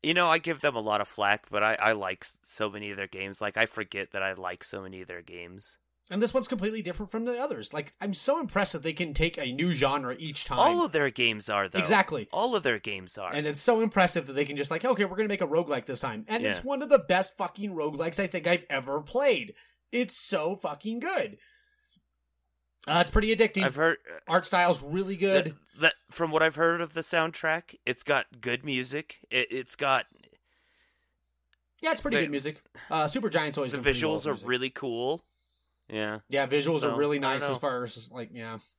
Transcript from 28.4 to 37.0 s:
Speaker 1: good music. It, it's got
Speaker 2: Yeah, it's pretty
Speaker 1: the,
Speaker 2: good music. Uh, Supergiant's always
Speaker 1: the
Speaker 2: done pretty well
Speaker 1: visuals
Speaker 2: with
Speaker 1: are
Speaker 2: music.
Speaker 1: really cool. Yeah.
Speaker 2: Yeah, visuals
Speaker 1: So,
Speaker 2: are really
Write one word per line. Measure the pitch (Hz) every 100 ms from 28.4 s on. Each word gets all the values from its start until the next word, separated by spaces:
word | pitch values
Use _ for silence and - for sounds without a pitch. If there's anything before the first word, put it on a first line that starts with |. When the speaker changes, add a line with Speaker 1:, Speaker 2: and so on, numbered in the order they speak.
Speaker 1:
good | 120 123 143
music. | 127 127 143 156 - -
It, | 127 120
it's | 131 123 -
got | 139 131 - _ - _ _ _ _ _ _ _ _ _ _ _ _ _ _ _
Speaker 2:
Yeah, | 320
it's | 294
pretty | 285 -
Speaker 1:
the, |
Speaker 2:
good | 156
music. | 143 139 147 _ - -
Uh, | 156 151
Supergiant's | - 208 165 151 156
always | 135
Speaker 1:
the | 135
Speaker 2:
done |
pretty | 131 127 156
well | 156
Speaker 1:
visuals |
Speaker 2:
with | 151
Speaker 1:
are |
Speaker 2:
music. | 120 104
Speaker 1:
really | 127 131
cool. | - 135 117 123 170 _ _ _ _ _ _ _
Yeah. | 110 107 107 _
Speaker 2:
Yeah, | 139 135
visuals | 147 147 156
Speaker 1:
So, | -
Speaker 2:
are |
really | 120